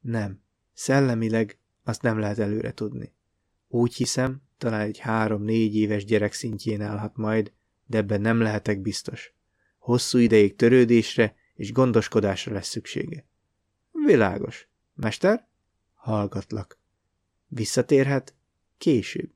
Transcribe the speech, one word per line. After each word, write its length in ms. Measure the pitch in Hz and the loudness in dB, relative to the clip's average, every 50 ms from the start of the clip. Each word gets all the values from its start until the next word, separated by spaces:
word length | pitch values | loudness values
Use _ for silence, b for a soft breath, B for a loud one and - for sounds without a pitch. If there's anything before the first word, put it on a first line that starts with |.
Nem. 400 | _ 120 117 113 104 98 98 - _ _ _ _ _ _ _ | _ -4 -4 -4 -4 -6 -8 -14 _ _ _ _ _ _ _
Szellemileg 840 | - - - 135 139 139 131 120 113 113 110 110 113 110 101 - _ _ _ _ _ _ | -12 -2 0 2 2 4 2 2 0 0 0 0 0 0 -2 -6 _ _ _ _ _ _
azt 180 | - 110 - | -8 -8 -2
nem 180 | - 120 110 107 | -2 -2 0 0
lehet 200 | 107 104 104 110 | -2 -4 -2 -2
előre 340 | 104 101 104 110 - 113 - | -2 -2 -2 -4 -6 -6 -8
tudni. 400 | - 110 104 107 123 - - _ _ _ _ _ _ _ _ _ _ _ | -8 -8 -8 -8 -10 -14 -14 _ _ _ _ _ _ _ _ _ _ _
Úgy 260 | _ - 117 120 117 - | _ 0 0 0 0 0
hiszem, 480 | - 127 - - 127 127 131 131 135 _ _ _ | -4 -4 -4 -2 -2 -2 -4 -4 -8 _ _ _
talán 240 | _ - 117 110 107 | _ -4 -4 -2 -2
egy 160 | 107 107 107 | -4 -4 -6
három-négy 800 | - - 117 110 110 110 107 107 101 104 107 113 113 110 107 104 | -8 -6 -4 -2 0 0 0 -2 -2 -2 0 2 2 2 2 2
éves 300 | 107 107 104 107 104 101 | 0 0 0 0 -4 0
gyerek 280 | 104 113 104 104 101 - | 0 0 2 2 0 -4
szintjén 480 | - - 117 107 98 - 117 107 101 | -6 -8 -8 -8 -6 -6 -6 -6 -4
állhat 340 | 104 104 104 104 113 104 _ | -6 -6 -6 -6 -8 -8 _
majd, 380 | - 107 107 110 110 107 110 _ _ _ _ _ _ _ | -6 -4 -2 0 -2 -2 -4 _ _ _ _ _ _ _
de 120 | _ 117 | _ -2
ebben 240 | 110 104 101 107 101 | -2 0 0 -2 0
nem 200 | 101 113 117 117 | 0 2 2 2
lehetek 400 | 113 110 107 107 - 110 104 98 | 2 0 -2 -4 -2 -2 -4 -2
biztos. 520 | 95 107 98 - - - 127 - - - _ _ _ _ _ _ _ _ _ _ _ | -4 -6 -8 -6 -10 -10 -12 -12 -18 -20 _ _ _ _ _ _ _ _ _ _ _
Hosszú 340 | - 120 123 - - - | 0 0 0 0 2 4
ideig 380 | 123 120 113 110 107 104 98 - | 4 4 6 8 6 6 6 4
törődésre 800 | - 117 117 123 127 123 113 120 117 107 - - - 113 104 _ _ _ _ _ | 4 4 6 8 8 6 8 6 4 4 2 0 0 0 0 _ _ _ _ _
és 180 | - - 98 | -12 -12 -4
gondoskodásra 840 | 117 131 131 127 113 117 107 - - 113 104 101 95 - - - 107 | 0 0 2 4 2 0 0 2 -2 0 0 0 -4 -4 -6 -8 -8
lesz 140 | 98 - | -8 -8
szüksége. 580 | - - 113 - - - - - - 107 - _ _ _ _ _ _ _ _ _ _ _ _ _ _ | -8 -10 -10 -10 -8 -8 -8 -8 -8 -10 -16 _ _ _ _ _ _ _ _ _ _ _ _ _ _
Világos. 760 | _ 330 302 294 180 123 107 90 98 104 101 - - - - _ _ _ _ _ _ | _ -2 4 4 6 6 4 2 0 -4 -8 -8 -10 -16 -20 _ _ _ _ _ _
Mester? 540 | - 135 110 - - - 185 214 247 _ _ _ _ _ _ _ _ _ _ _ | -6 -6 -6 -4 0 2 2 2 0 _ _ _ _ _ _ _ _ _ _ _
Hallgatlak. 840 | _ - 117 113 107 101 101 - 95 95 _ 107 107 92 _ - _ _ _ _ _ _ _ _ _ _ _ _ _ _ | _ -6 -4 -2 -2 -2 -4 -6 -10 -10 _ -10 -10 -10 _ -18 _ _ _ _ _ _ _ _ _ _ _ _ _ _
Visszatérhet? 880 | _ 143 120 110 - - 131 120 - 151 135 135 139 143 131 - - _ _ _ _ _ _ _ _ _ | _ -8 -8 -6 -2 -2 -2 0 4 4 2 4 2 0 -2 -4 -6 _ _ _ _ _ _ _ _ _
Később. 540 | _ - 175 143 113 95 - - - - - _ | _ 0 2 2 2 0 -4 -8 -10 -10 -10 _